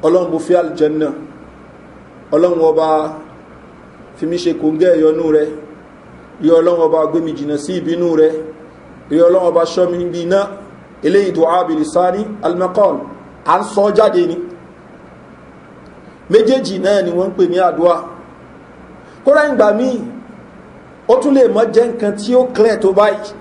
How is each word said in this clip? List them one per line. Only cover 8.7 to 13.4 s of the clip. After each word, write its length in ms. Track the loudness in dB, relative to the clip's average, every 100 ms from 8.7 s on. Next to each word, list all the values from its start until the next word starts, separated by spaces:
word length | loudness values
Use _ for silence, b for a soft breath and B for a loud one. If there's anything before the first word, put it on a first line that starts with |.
| -20 -20 -20 -4
Rí 100 | 2
Ọlọ́run 280 | 4 4 2
Ọba, 140 | 0
ṣọ́ 260 | 0 0 -2
mi 80 | -2
níbi 220 | -6 -6
iná. 200 | -2 -2 -2 -10 -20 -20 -20 -6
Eléyìí 280 | 0 2 0
dùá 320 | 0 2 2
bilisari 580 | 0 -2 -2 0 0 -2 -8 -6
al-maqal. 540 | -4 -2 -2 0 0 0 -10 -18 -20 -10